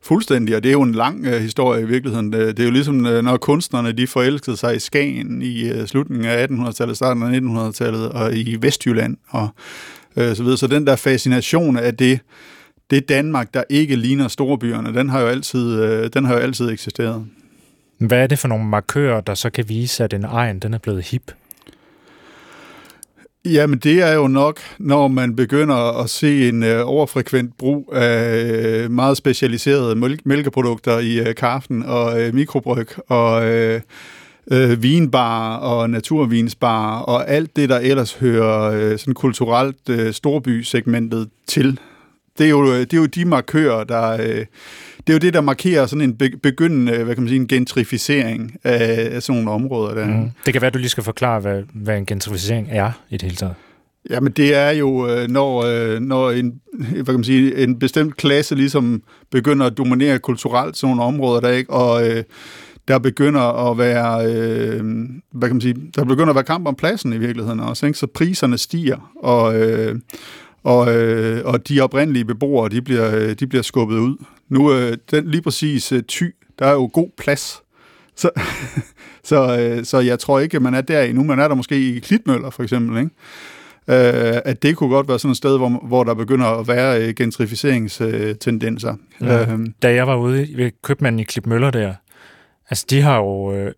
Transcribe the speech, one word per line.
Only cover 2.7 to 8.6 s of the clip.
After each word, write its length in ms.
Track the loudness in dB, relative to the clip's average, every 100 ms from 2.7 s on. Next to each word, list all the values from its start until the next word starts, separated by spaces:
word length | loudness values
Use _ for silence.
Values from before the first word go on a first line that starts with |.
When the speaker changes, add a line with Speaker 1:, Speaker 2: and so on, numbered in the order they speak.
Speaker 1:
ligesom, 340 | 2 0 0 2
øh, 180 | 2
når 140 | 2 0
kunstnerne, 540 | 2 0 0 -4 -4
de 160 | -2 -2
forelskede 500 | 0 0 0 -4 -4
sig 180 | -2 -4
i 40 |
Skagen 600 | -2 -2 -2 -4 -8 -6
i, 280 | -6 -6 -4
øh, 180 | -4 -4
slutningen 420 | -4 -2 -4 -2
af 40 |
attenhundredetallet, 640 | -2 -2 -2 -4 -4 -6 -2
starten 260 | -2 0
af 80 | 0
nittenhundredetallet 800 | -2 0 -2 -4 -4 -4 -4 -6
og 240 | -4 -2
i 240 | -2 -4 -2